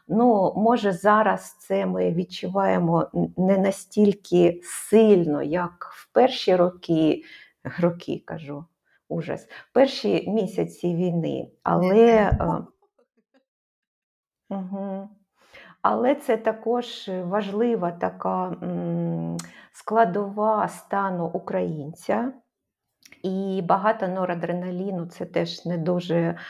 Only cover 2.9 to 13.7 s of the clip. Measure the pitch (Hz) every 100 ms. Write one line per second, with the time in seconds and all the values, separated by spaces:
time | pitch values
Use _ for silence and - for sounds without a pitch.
2.9 | 165 - 175 170 175 185 196 196 196 -
3.9 | 214 208 196 - 180 170 175 - - -
4.9 | 214 220 190 165 147 143 175 175 - -
5.9 | - - 220 254 247 - 180 180 - -
6.9 | 160 156 - - - - _ - - 175
7.9 | 170 - 147 - 160 143 143 170 _ _
8.9 | _ - 165 - - - - - 240 269
9.9 | - 202 180 180 220 185 - 170 - 175
10.9 | 170 180 170 151 135 - _ 175 170 185
11.9 | 208 233 220 196 - 165 165 - _ _
12.9 | _ _ _ _ 269 _ _ _